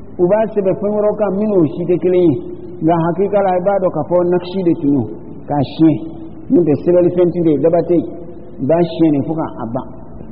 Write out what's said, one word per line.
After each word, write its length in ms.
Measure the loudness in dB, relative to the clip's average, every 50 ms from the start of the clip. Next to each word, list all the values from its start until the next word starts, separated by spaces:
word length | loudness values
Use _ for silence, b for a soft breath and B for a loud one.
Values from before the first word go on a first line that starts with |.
| -18 -12 -2
u 80 | 0 2
b'a 120 | 4 4 2 2
sɛbɛn 280 | 0 -2 0 0 0 0
fɛn 160 | 0 -2 -2
wɛrɛw 240 | 0 2 2 0 0
kan 160 | 0 -2 -2 0
minnu 240 | 0 0 2 4 4 2 2
si 120 | 0 -2 -2
tɛ 80 | 0 0 0
kelen 240 | 2 2 2 4 4
ye. 120 | 4 2 0 -4 -8 -12 -12 -14 -14 -10 -2 0
Nka 120 | 0 2
hakika 440 | 2 0 0 0 0 0 0 2 2
la, 120 | 2 2
i 100 | 0 0 0
b'a 120 | 0 0 2
dɔn 120 | 0 0
k'a 120 | -2 -2 -2
fɔ 80 | 0 0 2 2
nakisi 340 | 2 0 0 -2 -4 -6 -2 0
de 100 | 0 0
tun 160 | 2 2 2
don, 160 | 2 2 0 -4 -8 -12 -14 -16 -16 -14 -8
k'a 160 | -4 -2 -2 -2 -2
siyɛn. 260 | 2 4 4 4 4 2 -2 -8 -12 -14 -14 -14 -16 -14 -2
N'o 140 | 2 2 4 4
tɛ 100 | 4 2 2 2
sɛbɛnni 260 | 2 4 4 4 4
fɛn 160 | 4 2 2 2
tɛ 80 | 2 0 2
yen, 120 | 2 2 2 2
daba 160 | 2 2 2
tɛ 160 | 2 2 0
yen. 160 | 0 0 -2 -8 -14 -14 -16 -16 -16 -18 -18 -10 -4
I 40 | 0
b'a 140 | 0 2 2
siyɛn 320 | 2 0 0 2 2 2
de 80 | 2 2 0
fo 100 | -2 -4
k'a 320 | -4 -6 -6 -8 -10 -10 -8
ban. 160 | -8 -8 -8 -10 -14 -16 -16 -16 -16 -16 -16 -16